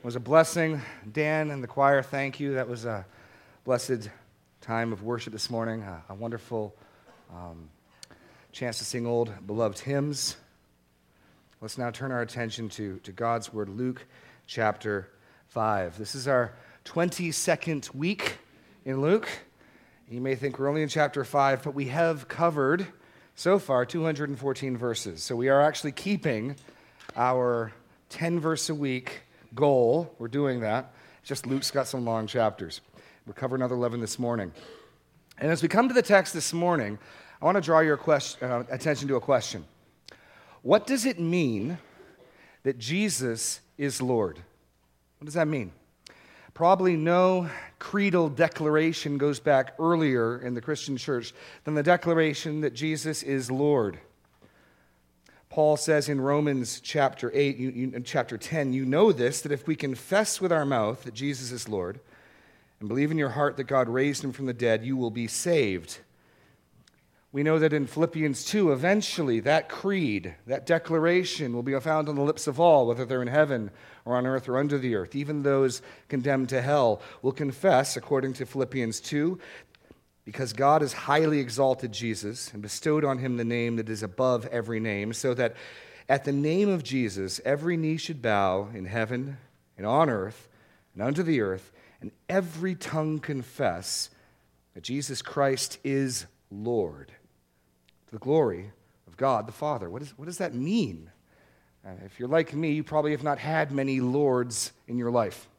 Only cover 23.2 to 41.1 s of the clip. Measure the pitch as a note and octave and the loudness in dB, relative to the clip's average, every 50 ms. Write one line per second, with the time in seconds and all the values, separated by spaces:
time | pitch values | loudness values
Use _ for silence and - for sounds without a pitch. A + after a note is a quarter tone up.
23.2 | - _ _ - - F3 G3 G3 G3 - C3+ B2 B2 B2 - E3+ D#3+ E3 D#3 C#3 | -20 _ _ -2 2 2 2 2 2 2 2 2 2 0 -2 -2 -2 -2 -2 -2
24.2 | D3+ C#3 C#3 A2+ C3+ C#3 C3 - C3+ C3+ B2+ A2+ B2 A#2+ A2+ - - G#2 E2 D#2 | -4 -6 -6 -4 -4 -4 -4 -2 -4 -6 -4 -2 -2 -4 -4 -4 -6 -8 -8 -8
25.2 | - - C3 A#2 B2+ C3+ C3+ C#3 D3 D#3 D3 - - D3+ C3+ - - G3 G#3 E3 | -6 -4 -2 0 4 6 6 8 6 6 4 0 -6 -6 -8 -4 -2 -2 -2 0
26.2 | - D#3+ A#2+ G#2+ A2 C3+ C#3+ - - - - - - - _ _ - - - A#2+ | 0 -2 -2 0 -4 -6 -8 -10 -16 -20 -20 -20 -20 -20 _ _ -20 -12 -2 0
27.2 | A#2+ B2+ B2+ B2+ B2 B2 A#2+ A#2 A2+ A2 - - _ _ _ _ _ _ - - | 2 2 2 2 2 2 2 0 -2 -4 -8 -16 _ _ _ _ _ _ -8 -4
28.2 | E3 E3+ F3 E3+ D3+ D#3+ D#3+ D3+ - - D#3+ D3 C#3+ C3+ B2+ B2+ B2+ - - - | -2 -2 -2 0 0 0 -2 -2 -2 -4 -4 -2 -2 -2 -2 -4 -6 -10 -14 -14
29.2 | - _ _ _ - _ A#2 A#2 D3 C#3+ C#3 B2+ A#2+ A#2 B2+ E3 F3 - - - | -18 _ _ _ -20 _ -2 2 4 4 6 6 6 6 4 2 0 -4 -10 -12
30.2 | A#2+ A2+ A#2 C#3+ D3 C#3 B2+ B2 A2+ G#2+ G#2+ B2 C3+ - - - - - - _ | -10 -4 -2 0 0 0 0 0 0 0 0 -2 -2 -6 -18 -20 -20 -20 -20 _
31.2 | _ - C#3+ - - B2 C3+ C3+ C3 - - C#3 B2+ - - C3 A#2+ A#2 A2+ A2+ | _ -8 -8 -8 -4 -4 -2 -2 -2 -2 -2 -2 -2 -2 -4 -4 -2 0 0 -2
32.2 | A2 G#2 - B2 A2+ G#2+ G2 - G2 E2 - - _ _ _ - - - - _ | -2 -2 0 2 2 2 0 -2 -10 -10 -10 -14 _ _ _ -20 -20 -20 -20 _
33.2 | _ - G2+ - C3 B2+ B2+ C3 B2+ B2 B2+ A#2+ B2 A#2+ A2+ A#2+ A2+ G#2 - - | _ -18 -10 -6 -4 -4 0 0 0 0 0 0 0 -2 -2 -2 -4 -6 -4 -4
34.2 | B2 A#2+ A#2+ A2+ G2 E2+ D#2 - - - - - - _ _ _ _ _ _ _ | -2 -2 0 -2 -4 -6 -10 -16 -20 -20 -20 -20 -20 _ _ _ _ _ _ _
35.2 | _ _ - - - D#3 E3+ - E3 E3 - G#3 B3+ C4 B3 B3 - - G3+ F#3+ | _ _ -10 -4 0 0 2 2 2 2 4 4 4 6 4 2 6 8 6 6
36.2 | E3+ - - E3 - - - E3+ F3 F3+ F3 D3+ A2+ G2+ G#2 G#2 - - - - | 6 4 -4 -4 -4 -2 -2 2 2 2 2 2 0 -2 -4 -8 -12 -20 -20 -20
37.2 | - - - - - D#3 F#3 G3+ D3+ C3+ E3 D#3+ D#3+ D#3 D3 C#3 - E3 D3+ C3+ | -20 -20 -14 0 2 2 4 4 4 6 6 8 8 6 2 2 4 2 2 2
38.2 | - - - - B2+ B2+ B2 A#2+ B2 - B2+ B2+ - D#3+ D3 A#2+ C#3+ C#3 C#3 B2 | 2 -4 -8 -6 -4 -2 -2 -2 -2 -4 -8 -2 0 -2 0 0 0 0 0 0
39.2 | - - C#3 A#2+ - - - F#2+ D2+ - _ _ _ _ _ _ _ - - - | 2 4 2 2 2 -2 -10 -10 -12 -14 _ _ _ _ _ _ _ -20 -20 -20
40.2 | - - - - - - - - - B2 F3+ A3 - - C4+ B3+ G#3+ C4+ | -20 -20 -20 -20 -20 -20 -20 -8 4 4 4 4 4 0 -2 0 0 -2